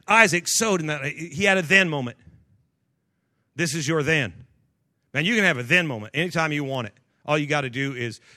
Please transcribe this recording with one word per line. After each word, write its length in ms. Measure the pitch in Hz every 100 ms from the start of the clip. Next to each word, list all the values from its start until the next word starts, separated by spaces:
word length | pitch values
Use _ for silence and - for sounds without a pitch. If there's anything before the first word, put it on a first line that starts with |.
| -
Isaac 400 | 220 220 170 156
sowed 320 | - 226 185
in 80 | 156
that." 180 | 147 139
He 380 | 151 170 147
had 140 | 202 190
a 40 |
then 280 | 156 196 180
moment. 280 | 147 120 - - _ _ _ _ _ _ _ _ _ _ _ _ 135
This 200 | 170 160
is 120 | 139
your 140 | 160
then. 320 | 139 156 107 - - _ _ _ _ _ _
Man, 120 | 139 175
you 100 | 233
can 80 |
have 140 | 190 127
a 60 |
then 220 | 120 175 160
moment 300 | 113 110 143
anytime 380 | 175 165 160
you 100 | 147
want 240 | 139 135 107
it. 60 | _ _ _ -
All 120 | 151
you 80 | 151
gotta 240 | 147 135
do 240 | 127 139
is, 260 | 123 117 110 _